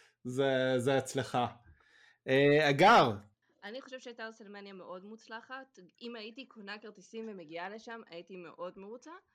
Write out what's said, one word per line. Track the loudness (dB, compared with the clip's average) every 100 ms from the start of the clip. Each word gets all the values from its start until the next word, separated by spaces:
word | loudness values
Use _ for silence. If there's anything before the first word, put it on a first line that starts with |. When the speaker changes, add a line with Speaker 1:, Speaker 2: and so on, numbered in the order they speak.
| _ _
Speaker 1:
זה, | -6 0 2 4 2 2
זה | 2 2
אצלך. | 0 -4 -2 -2 -2 -6 -20 _ _ _ _ _ 0
אה, | 4 6 6 4
הגר. | 6 8 8 6 2 -10 _ _ _
Speaker 2:
אני | -14 -14
חושבת | -14 -14
שהייתה | -14 -12 -14
רסלמניה | -14 -18 -18 -16
מאוד | -16 -14 -16
מוצלחת. | -16 -20 -16 -16 -14 -16 -16 -20 -20 _
אם | -14 -14
הייתי | -14 -16 -18
קונה | -18 -16 -14
כרטיסים | -16 -20 -16 -12 -12
ומגיעה | -12 -12 -10 -10
לשם, | -12 -14 -16 -16
הייתי | -18 -16 -18
מאוד | -16 -14 -14 -14
מרוצה. | -16 -18 -18 -20 _